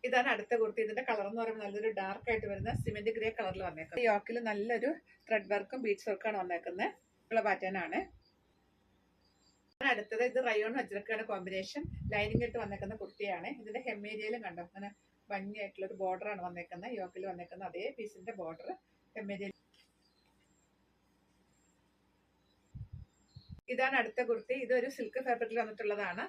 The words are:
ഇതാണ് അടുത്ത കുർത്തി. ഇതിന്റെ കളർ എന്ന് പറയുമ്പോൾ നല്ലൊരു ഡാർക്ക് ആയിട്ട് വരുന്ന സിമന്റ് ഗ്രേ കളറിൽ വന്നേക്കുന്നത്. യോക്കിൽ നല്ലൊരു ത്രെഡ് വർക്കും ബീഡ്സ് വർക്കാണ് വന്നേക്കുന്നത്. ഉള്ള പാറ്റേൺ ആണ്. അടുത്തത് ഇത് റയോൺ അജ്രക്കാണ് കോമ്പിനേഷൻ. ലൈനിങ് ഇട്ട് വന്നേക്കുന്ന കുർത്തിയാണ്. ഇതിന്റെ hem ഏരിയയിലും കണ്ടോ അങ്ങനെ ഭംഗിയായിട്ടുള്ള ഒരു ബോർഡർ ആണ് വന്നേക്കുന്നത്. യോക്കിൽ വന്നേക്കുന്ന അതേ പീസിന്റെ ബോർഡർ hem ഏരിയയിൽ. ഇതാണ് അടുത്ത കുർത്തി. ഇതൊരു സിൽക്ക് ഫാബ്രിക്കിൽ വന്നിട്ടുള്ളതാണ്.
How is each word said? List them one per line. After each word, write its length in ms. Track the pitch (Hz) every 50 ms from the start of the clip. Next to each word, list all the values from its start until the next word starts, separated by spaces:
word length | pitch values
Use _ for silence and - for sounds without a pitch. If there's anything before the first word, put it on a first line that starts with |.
| -
ഇതാണ് 220 | 247 254 254 247 269
അടുത്ത 220 | 240 208 208 - 247 226
കുർത്തി. 200 | 220 214 208 233 220
ഇതിന്റെ 180 | 214 220 233 254
കളർ 200 | 247 226 208 196 202
എന്ന് 120 | 220 233
പറയുമ്പോൾ 240 | 226 226 220 214 208
നല്ലൊരു 220 | 202 196 208 214 220 220
ഡാർക്ക് 320 | 214 190 190 202 226 - 247
ആയിട്ട് 160 | 226 220 214 202
വരുന്ന 220 | 202 196 - 226 - -
സിമന്റ് 300 | - - 208 208 208 220 220
ഗ്രേ 120 | 220 214 220 220 -
കളറിൽ 240 | 214 185 185 190 185
വന്നേക്കുന്നത്. 380 | 175 160 160 160 - - 247 247 226
യോക്കിൽ 280 | 208 202 202 - 233 240 233 220
നല്ലൊരു 420 | 208 202 202 226 240 220 220 277 330 - _ _ - _ _
ത്രെഡ് 220 | - 220 214 196 185
വർക്കും 280 | 208 202 196 - - 262 240
ബീഡ്സ് 200 | 214 202 196 - 226
വർക്കാണ് 260 | 202 190 - 220 208 196
വന്നേക്കുന്നത്. 500 | 185 180 175 170 - 170 175 185 233 427 403 - _ _ _ _ _ _
ഉള്ള 100 | 226 226 196
പാറ്റേൺ 300 | 208 190 185 190 185 190 190
ആണ്. 160 | 170 160 175 277 381 381 - - _ _ _ _ _ _ _ _ _ _ _ _ _ _ _ _ _ _ _ _ _ _ _ _ _ _ _ _ _ _ _ _ 285 269
അടുത്തത് 300 | 247 208 208 - 220 220 247 254
ഇത് 100 | 247 254 254 240
റയോൺ 260 | 214 208 214 220 240 269
അജ്രക്കാണ് 420 | 240 - 202 202 202 - 220 214 220 214
കോമ്പിനേഷൻ. 520 | 208 190 180 185 185 190 190 - - 285 330 - - - - -
ലൈനിങ് 320 | 214 208 208 214 226 233 240
ഇട്ട് 120 | 226 - 233
വന്നേക്കുന്ന 340 | 220 196 202 196 196 196 220 214
കുർത്തിയാണ്. 460 | 202 - - _ 202 202 185 175 - 233 294 247
ഇതിന്റെ 180 | 214 214 214 254 254 247
hem 120 | 214 202 202 208
ഏരിയയിലും 300 | 220 214 214 214 233 240 214
കണ്ടോ 160 | 185 170 175 - 180
അങ്ങനെ 220 | _ 196 202 202 202 _ _ _ _ _ _ _
ഭംഗിയായിട്ടുള്ള 540 | 202 196 190 202 208 214 202 196 - - 190 190
ഒരു 60 | 190 190
ബോർഡർ 260 | 190 185 185 185 - 208 208
ആണ് 80 | 190 175
വന്നേക്കുന്നത്. 480 | 175 175 175 170 - 180 170 190 240 254 202
യോക്കിൽ 260 | 185 180 - 185 185 196
വന്നേക്കുന്ന 360 | 180 175 - - 180 185 190 175
അതേ 140 | - 175 202 - 277 247
പീസിന്റെ 360 | 214 214 - 185 185 220 220 196
ബോർഡർ 300 | 170 160 165 - - - 370 - _ _ _ _ _ _ _
hem 120 | 220 202 196 202
ഏരിയയിൽ. 200 | 185 202 196 - _ _ _ _ _ - _ _ _ _ _ _ _ _ _ _ _ _ _ _ _ _ _ _ _ _ _ _ _ _ _ _ _ _ _ _ _ _ _ _ _ _ _ _ _ _ _ _ _ _ _ _ _ _ _ _ _ _ _ _ _ _ _ _ - - - - - - _ _ _ _ _ _ - - _ - - _ - 254
ഇതാണ് 220 | 254 262 262 269 254
അടുത്ത 180 | 226 - - - 247 226
കുർത്തി. 260 | 233 220 - - 254 277 254
ഇതൊരു 240 | 214 254 254 233 269 262
സിൽക്ക് 260 | - 233 214 - 254 262 254
ഫാബ്രിക്കിൽ 320 | 240 233 233 220 226 233 226
വന്നിട്ടുള്ളതാണ്. 640 | 214 214 202 226 208 208 208 202 185 175 196 294